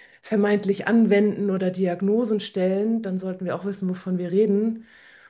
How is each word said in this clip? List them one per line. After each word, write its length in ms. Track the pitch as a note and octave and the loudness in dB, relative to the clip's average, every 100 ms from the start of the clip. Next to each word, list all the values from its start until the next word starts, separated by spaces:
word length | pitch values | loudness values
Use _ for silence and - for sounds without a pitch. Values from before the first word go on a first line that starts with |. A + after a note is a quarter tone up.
| - - | -20 -20
vermeintlich 640 | - A3 G3+ G#3 G3 G3 - | -4 0 2 2 0 -2 2
anwenden 640 | A#3 G#3+ G3+ G#3 - G3+ | 4 6 4 4 0 -2
oder 200 | F#3+ F#3 | 0 -2
Diagnosen 680 | F3+ F#3+ F3 G3 G#3+ A#3+ G#3+ | 0 -2 0 0 0 0 -2
stellen, 640 | G3 G3 F#3 F#3+ G#3+ A3+ | -4 -2 0 0 0 -2
dann 160 | A#3 F#3 | -2 -6
sollten 260 | F#3 F#3 F3+ | -6 -6 -6
wir 100 | D#3 | -4
auch 100 | F#3+ | -6
wissen, 240 | G3 F#3 | -4 -4
wovon 280 | F3+ - F3+ | -4 -4 -4
wir 120 | F3 | 0
reden. 540 | F#3 G#3+ G3+ A3 A3+ - - - - - | 2 4 2 0 -4 -10 -20 -20 -20 -20